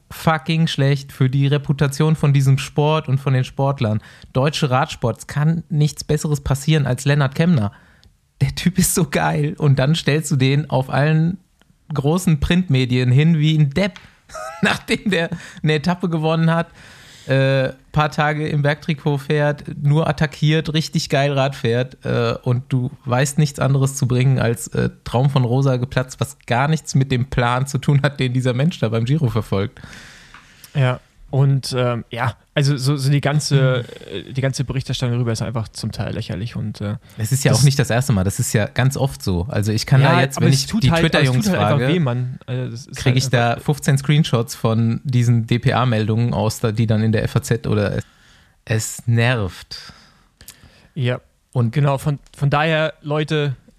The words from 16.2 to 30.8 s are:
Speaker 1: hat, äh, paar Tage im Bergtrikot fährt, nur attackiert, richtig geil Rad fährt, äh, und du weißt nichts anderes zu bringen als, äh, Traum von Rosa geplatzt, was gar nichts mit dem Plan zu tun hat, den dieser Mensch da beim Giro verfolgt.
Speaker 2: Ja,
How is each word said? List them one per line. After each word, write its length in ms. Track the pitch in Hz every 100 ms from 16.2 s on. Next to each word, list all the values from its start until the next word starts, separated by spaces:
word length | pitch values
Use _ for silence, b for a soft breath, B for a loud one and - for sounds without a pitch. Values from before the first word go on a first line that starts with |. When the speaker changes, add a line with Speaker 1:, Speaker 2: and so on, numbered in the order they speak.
| 156 165 165 165
Speaker 1:
hat, 120 | 165 B B B B B B
äh, 460 | 135 135 135 131 - _
paar 180 | 151 151
Tage 380 | - 151 151 156
im 160 | 151
Bergtrikot 560 | 143 147 - 143 151 143
fährt, 460 | 139 151 147 143 - 143
nur 240 | 143 147 160
attackiert, 640 | - 151 - 151 160 156
richtig 360 | 156 151 160 -
geil 220 | 143 143
Rad 220 | 139 135 135
fährt, 480 | 117 120 131 -
äh, 300 | 127 120 117 -
und 220 | 131 123 -
du 200 | 127 127 - -
weißt 320 | 127 139 -
nichts 220 | 151 -
anderes 360 | 135 135 135 135
zu 120 | 120
bringen 320 | 123 131 127
als, 280 | 117 120 -
äh, 200 | 127 120 -
Traum 260 | - 120 139
von 140 | 139
Rosa 340 | 120 127 135 127
geplatzt, 420 | 123 - 131 -
was 180 | 117 - -
gar 200 | 120 143
nichts 280 | 156 - 139
mit 160 | 135
dem 180 | 127 127
Plan 380 | - 120 123 139
zu 100 | 131
tun 240 | - 143
hat, 180 | 143 139
den 140 | 127
dieser 200 | 127 127
Mensch 260 | 123 156 -
da 100 | 113
beim 160 | 113 113
Giro 220 | 156 131
verfolgt. 500 | 110 - 98 107 - B B B B B B B B B
Speaker 2:
Ja, 260 | 151